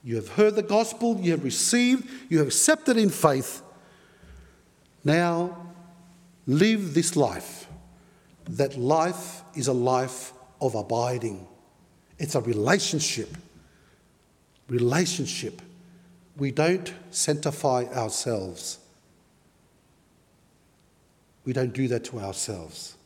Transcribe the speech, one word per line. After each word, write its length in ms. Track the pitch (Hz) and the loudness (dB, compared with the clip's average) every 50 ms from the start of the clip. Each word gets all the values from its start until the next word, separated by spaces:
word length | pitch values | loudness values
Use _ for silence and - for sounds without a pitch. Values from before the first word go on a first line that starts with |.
| - | -6
You 120 | 123 113 | -4 -4
have 140 | 113 101 - | -4 -4 -4
heard 260 | - - 214 214 208 | 2 4 4 4 4
the 80 | 214 - | 0 -2
gospel, 560 | 170 196 214 226 226 - - 233 233 226 190 | 2 2 2 2 2 -2 -2 0 0 0 2
you 100 | 185 170 | 2 2
have 120 | 165 151 - | 2 2 0
received, 640 | 131 - - - - 233 240 247 247 254 254 - - - - - - | -2 -2 0 0 2 4 4 4 4 4 2 0 -6 -14 -16 -6 0
you 100 | 170 156 | 2 2
have 80 | 151 | 2
accepted 500 | 131 - - - - 311 311 - - 240 | 4 2 2 4 4 4 4 4 2 4
in 120 | 226 214 196 | 4 4 2
faith. 520 | - - - 156 139 135 127 - - - - - - - - - - - - _ - _ - - - - - - _ _ _ _ _ _ _ _ _ _ _ | 2 4 4 4 4 4 -2 -6 -10 -12 -16 -20 -20 -20 -20 -20 -20 -20 -20 _ -20 _ -20 -20 -20 -20 -20 -20 _ _ _ _ _ _ _ _ _ _ _
Now 720 | 143 151 170 175 170 170 170 175 180 175 - - - - - - - - - - - - - - - _ _ _ | 2 4 4 4 2 0 0 -2 -4 -6 -10 -16 -18 -20 -20 -20 -20 -20 -20 -20 -20 -20 -20 -20 -20 _ _ _
live 480 | - 131 151 190 220 226 214 202 170 143 | 0 4 4 6 4 4 2 0 0 0
this 220 | 160 170 - - | 0 0 2 2
life. 520 | 151 143 110 92 85 - - - - - - - - - - - - - - _ _ _ _ _ _ - - | 2 2 2 0 -6 -10 -12 -16 -18 -18 -18 -20 -20 -20 -20 -20 -20 -20 -20 _ _ _ _ _ _ -14 -12
That 280 | - 107 139 135 139 | 0 0 0 0 0
life 640 | 131 120 131 151 160 160 180 185 180 - - - - - - - | -2 0 2 4 4 2 0 -2 -6 -10 -14 -14 -16 -18 -14 -8
is 120 | 147 123 | -4 -2
a 60 | 135 127 | 0 0
life 600 | 123 123 123 127 127 131 127 - - - - - - - - - _ | 2 2 2 2 2 0 -2 -6 -12 -14 -16 -18 -20 -20 -20 -10 _
of 140 | 151 127 110 | -4 -2 -2
abiding. 720 | 110 104 - 113 117 120 123 127 123 113 113 101 92 92 - - _ _ _ _ _ _ _ _ _ _ _ - | -2 -4 -2 0 0 0 0 -2 -4 -4 -6 -8 -8 -14 -18 -20 _ _ _ _ _ _ _ _ _ _ _ -10
It's 180 | - 160 147 - | -8 -8 -2 -2
a 60 | 139 | -2
relationship. 920 | 110 117 117 104 104 127 175 202 - - - 151 - - - 117 - - 156 - - - _ - - _ _ _ _ _ _ _ _ _ _ _ _ _ _ _ _ _ _ _ _ - | 0 0 -2 0 2 2 2 2 2 -2 -2 -2 -2 -2 -4 -6 -8 -10 -12 -18 -20 -20 _ -20 -20 _ _ _ _ _ _ _ _ _ _ _ _ _ _ _ _ _ _ _ _ -4
Relationship. 920 | 120 120 120 120 131 160 180 - - - 135 - - - - 107 - - - - - - - - - - - - - _ _ _ _ | 0 2 2 2 4 2 0 0 -2 -4 -6 -6 -6 -6 -8 -8 -10 -12 -20 -20 -20 -20 -20 -20 -20 -20 -20 -20 -20 _ _ _ _
We 140 | 143 139 139 | -4 -4 -2
don't 420 | 135 147 151 165 180 185 180 - - - - - | 2 2 2 2 2 0 -2 -8 -14 -16 -18 -10
sanctify 720 | - - - - 151 151 - 151 135 - - 143 127 123 123 | -4 -2 0 0 0 0 0 -4 -4 0 0 2 2 2 0
ourselves. 960 | 123 - 127 117 110 - - - 127 117 104 95 95 87 85 - - - - _ _ _ _ _ _ _ _ _ _ _ _ _ _ _ _ _ _ _ _ _ _ _ _ _ _ _ _ _ _ _ _ _ _ _ _ _ _ _ _ _ _ _ _ _ _ _ _ _ _ _ _ _ | -2 -4 -4 -4 -2 -4 -4 -2 -2 -2 -2 -4 -6 -10 -10 -10 -12 -12 -12 _ _ _ _ _ _ _ _ _ _ _ _ _ _ _ _ _ _ _ _ _ _ _ _ _ _ _ _ _ _ _ _ _ _ _ _ _ _ _ _ _ _ _ _ _ _ _ _ _ _ _ _ _
We 80 | 131 127 | -4 -2
don't 200 | 127 131 123 104 | 0 -2 -2 0
do 140 | 131 135 123 | -2 -2 0
that 160 | 120 117 - | 0 -2 -4
to 140 | - - 117 | -8 -12 -8
ourselves. 760 | 98 98 95 - - - 104 90 82 78 76 - - - - _ _ | -8 -8 -6 -6 -6 -6 -8 -10 -10 -14 -16 -16 -16 -18 -18 _ _